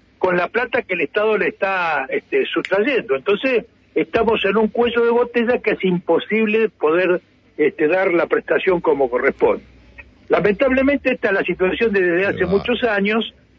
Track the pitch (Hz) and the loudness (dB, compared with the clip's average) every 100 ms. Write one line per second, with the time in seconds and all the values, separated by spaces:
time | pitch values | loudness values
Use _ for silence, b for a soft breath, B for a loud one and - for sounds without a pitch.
0 | _ - 185 180 175 226 247 254 - 180 | _ -4 0 0 -2 -4 -2 -4 -4 -4
1 | 143 214 214 208 165 - 190 185 170 143 | -2 0 0 0 -2 -2 -2 -2 -2 -2
2 | 131 - - 143 - 165 - 196 240 240 | -4 -6 -2 -2 -2 -4 -2 0 0 0
3 | 151 135 196 202 262 233 - _ _ 160 | -2 -2 0 0 0 -2 -4 _ _ -4
4 | 151 226 226 214 196 202 220 - 240 233 | -2 0 0 0 0 0 0 0 0 2
5 | 233 240 240 240 233 247 214 - 185 180 | 2 2 0 -2 0 -2 -2 -2 0 -2
6 | - 240 - 214 214 220 220 - 151 170 | 0 0 0 0 0 0 0 0 0 2
7 | 180 180 - _ _ - 151 - 151 185 | 2 0 -4 _ _ -2 -2 0 0 2
8 | 190 170 143 151 - 147 185 175 165 139 | 2 0 0 0 0 0 0 0 2 2
9 | 127 123 131 - 127 98 - - - - | 2 0 0 2 2 0 -6 -20 -20 -20
10 | - _ - 170 196 190 269 262 269 285 | -20 _ -2 0 2 2 2 2 2 0
11 | 262 247 214 196 151 170 185 - 226 196 | -2 -2 -2 -2 -2 -2 -2 0 0 2
12 | 180 170 196 - 180 196 233 233 233 202 | 0 0 0 -2 0 0 -2 -2 0 0
13 | 202 226 - - _ | 0 -2 -4 -12 _